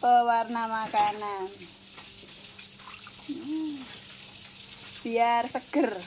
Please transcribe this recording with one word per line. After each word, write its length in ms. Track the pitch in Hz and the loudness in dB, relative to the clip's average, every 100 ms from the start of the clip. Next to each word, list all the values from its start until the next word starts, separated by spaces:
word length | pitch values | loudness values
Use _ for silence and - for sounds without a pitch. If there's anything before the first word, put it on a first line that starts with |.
pewarna 640 | 247 240 240 233 226 233 226 | 8 8 8 4 2 0 0
makanan. 800 | 220 220 214 208 208 208 196 190 196 175 - 196 - - - - - - - - - - - - - - | -2 0 4 4 4 -4 -4 -4 -8 -14 -14 -14 -12 -12 -14 -14 -14 -14 -12 -12 -12 -12 -10 -10 -10 -8
Hmm. 440 | 277 240 311 311 285 254 - - - - - - - - - - - 240 | -6 -2 -2 -2 -4 -8 -10 -10 -12 -12 -12 -12 -12 -12 -12 -12 -8 0
Biar 400 | 226 233 240 233 | 4 6 6 2
seger. 440 | 262 - 285 269 196 | -2 0 2 4 2